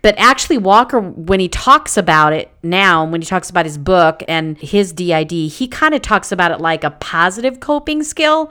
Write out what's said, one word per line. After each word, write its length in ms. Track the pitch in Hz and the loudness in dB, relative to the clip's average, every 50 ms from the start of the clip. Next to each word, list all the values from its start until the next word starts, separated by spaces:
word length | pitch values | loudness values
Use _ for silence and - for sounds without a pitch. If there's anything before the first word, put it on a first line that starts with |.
But 140 | - 214 202 - | 2 2 4 4
actually, 400 | 202 247 262 262 - - 339 247 | 4 4 4 2 0 -2 0 0
Walker, 440 | 196 190 196 214 247 254 - 247 | 2 4 4 4 4 2 0 -2
when 400 | 202 180 - - 165 165 196 190 | -2 -4 -8 -8 -2 0 0 0
he 80 | 190 175 | 0 -2
talks 480 | - - - - 269 302 294 - - 214 | -4 -2 2 4 4 4 2 0 -2 0
about 340 | 190 165 160 156 151 151 | 2 4 4 4 4 4
it 180 | 156 156 - - _ _ - | 2 0 -4 -8 _ _ -6
now, 400 | 165 175 190 196 190 175 160 160 | -2 0 2 4 4 4 2 2
when 180 | 160 165 165 | 0 -2 -4
he 60 | 160 - | -4 -4
talks 220 | 190 185 170 - | -4 -4 -4 -2
about 160 | 175 180 165 | -2 -2 -2
his 120 | 156 147 147 | -2 -4 -6
book 460 | 143 185 185 - 165 160 160 160 - - | -2 2 2 4 4 2 0 -2 -6 -6
and 280 | 165 165 160 160 156 151 | -4 -4 -4 -6 -8 -10
his 340 | - 143 - 202 202 180 165 | -8 -2 0 0 0 0 -4
D 200 | 156 180 175 165 | -6 -4 -2 0
I 120 | 156 160 | 0 -2
D, 240 | 156 175 170 160 156 | -2 -4 -4 -4 -6
he 180 | 151 - 262 247 | -6 -8 -8 -8
kinda 320 | - - - 311 302 269 | -4 -2 0 0 0 -2
talks 320 | - 220 220 190 - - | -2 0 -2 -2 -2 -2
about 200 | 202 185 180 170 | -2 0 0 0
it 100 | 165 - | 0 -2
like 240 | 156 165 165 160 - | -2 -2 -2 -2 -4
a 60 | 151 | -6
positive 680 | 147 - - - - 165 170 185 185 214 233 262 254 254 | -6 -8 -12 -6 -2 0 0 0 0 -2 -4 -4 -4 -4
coping 440 | - - 294 294 294 - 302 302 302 | -4 -4 -4 -2 -2 -4 -6 -6 -6
skill. 460 | 302 - - 320 302 302 320 311 311 | -6 -4 -2 0 2 2 0 -2 -4